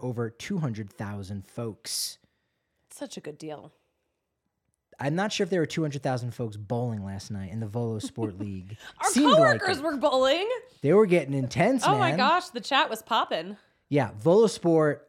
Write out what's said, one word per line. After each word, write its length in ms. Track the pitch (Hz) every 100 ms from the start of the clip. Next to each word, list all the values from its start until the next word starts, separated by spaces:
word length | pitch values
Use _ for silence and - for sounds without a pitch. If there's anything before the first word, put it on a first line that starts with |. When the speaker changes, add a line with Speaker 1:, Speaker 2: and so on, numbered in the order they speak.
Speaker 1:
over 280 | 123 117 113
two 280 | - - 202
hundred 340 | 147 107 104
thousand 540 | - 101 104 95 101 95
folks. 720 | - 117 98 - - - - _ _ _ _ _ _ _
Speaker 2:
Such 240 | - 277 -
a 60 |
good 160 | 151 151
deal. 340 | 156 147 156 _ _ _ _ _ _ _ _ _ _ _ _ -
Speaker 1:
I'm 160 | 139 160
not 160 | 208
sure 140 | - 190
if 40 |
there 120 | 185
were 40 | 151
two 160 | -
hundred 220 | 156 139
thousand 280 | 143 127 120
folks 240 | - 120 104
bowling 460 | 104 120 123 110 98
last 260 | 95 -
night 200 | 104 95
in 80 | 107
the 80 | 110
Volo 320 | 113 117 110
Sport 380 | - - 110 92
Speaker 2:
<laughs> 0 |
Speaker 1:
League. 360 | 104 95 92 110 - -
Speaker 2:
Our 80 | 370
Speaker 1:
Seemed 160 | 254 311
like 60 | 605
Speaker 2:
coworkers 400 | 659 554 381 349
Speaker 1:
it. 60 |
Speaker 2:
were 140 | 302 294
bowling. 500 | 285 262 262 320 415 494 - _
Speaker 1:
They 120 | 139
were 120 | 190 214
getting 280 | 175 139
intense, 500 | 139 127 - 196 262 285
Speaker 2:
Oh 120 | 415
my 120 | 359
Speaker 1:
man. 80 | 277
Speaker 2:
gosh, 320 | 254 349 349
the 100 | -
chat 280 | - 277 302
was 120 | 220
popping. 560 | - 226 - 190 170 202 _ _ -
Speaker 1:
Yeah, 200 | 143 117 104
Volo 260 | 113 196 226
Sport, 580 | - 170 160 151 139